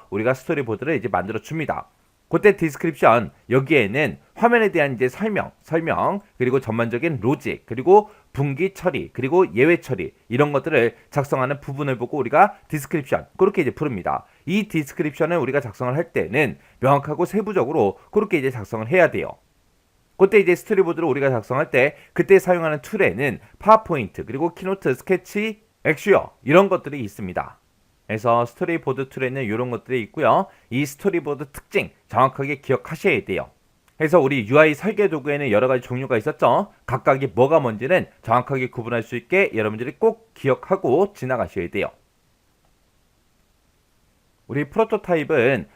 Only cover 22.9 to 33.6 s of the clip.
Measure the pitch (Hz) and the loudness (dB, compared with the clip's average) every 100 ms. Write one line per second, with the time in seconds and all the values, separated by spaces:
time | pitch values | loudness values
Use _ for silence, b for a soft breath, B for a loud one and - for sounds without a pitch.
22.9 | 214 156 92 139 98 b b 196 220 - | -2 0 0 -4 -4 b b 4 4 4
23.9 | 156 104 - 73 127 170 - 185 190 151 | -4 -6 -8 -10 -4 -4 -4 -8 -4 -2
24.9 | 127 - 180 - 208 220 214 _ _ - | -2 -2 -4 -4 -6 -6 -8 _ _ -4
25.9 | 151 208 180 - - 120 165 196 185 139 | -2 4 2 2 -6 2 4 4 2 -4
26.9 | 143 107 - 95 85 71 - _ _ _ | -10 -10 -10 -8 -8 -8 -12 _ _ _
27.9 | _ - 110 117 117 120 - 175 165 - | _ -8 -4 0 0 0 -4 -6 -4 -4
28.9 | 131 135 - 131 135 113 110 127 117 - | -6 -8 -6 -6 -4 -4 -4 -4 -8 -6
29.9 | 127 101 - 127 147 190 b b 123 143 | -6 -6 -2 2 2 0 b b -4 -4
30.9 | - 202 170 147 139 147 - - 202 120 | -4 -4 -2 -4 -8 -10 -18 -6 -4 -4
31.9 | - _ 110 131 - 139 143 - 127 - | -8 _ 0 0 0 -6 -6 -2 -2 -2
32.9 | 165 196 127 - 87 - _ | -4 0 0 -2 -6 -6 _